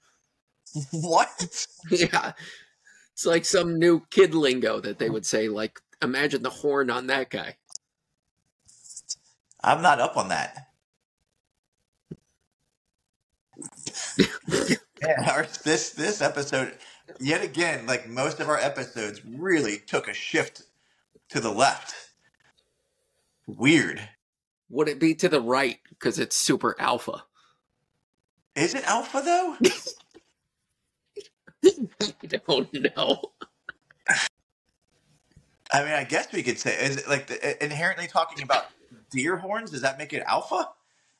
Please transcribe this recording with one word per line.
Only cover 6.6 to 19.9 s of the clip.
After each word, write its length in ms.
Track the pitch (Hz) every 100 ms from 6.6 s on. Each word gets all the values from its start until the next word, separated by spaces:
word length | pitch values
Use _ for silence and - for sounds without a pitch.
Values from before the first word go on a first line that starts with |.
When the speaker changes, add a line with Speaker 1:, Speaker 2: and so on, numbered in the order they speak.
| 147 139 131
Speaker 1:
on 160 | 120 127
that 220 | 135 131
guy." 260 | 107 92 - _ - - _ _ _ _ _ _ _ _ - - - - - _ _ _ _
Speaker 2:
I'm 160 | - 147
not 180 | 175 135
up 160 | 135 139
on 120 | 95
that. 400 | 80 - - 139 _ _ _ _ _ _ _ _ _ _ _ _ _ _ - _ _ _ _ _ _ _ _ _ _ _ _ _ -
Speaker 1:
<laughs> 1200 | - - - - - - 95 - - - - - - -
Speaker 2:
Yeah, 280 | 156 143 -
our, 120 | 139 156 -
this, 280 | 147 165 -
this 320 | - 160 208
episode, 500 | 165 147 139 135 131 - - - - -
yet 240 | 131 165
again, 400 | 175 143 170 139 117
like 220 | 123 110
most 320 | 120 143 156
of 80 | 147
our 80 | 151
episodes, 640 | 131 139 131 120 107 104 104
really 520 | 123 180 170 120 101
took 300 | -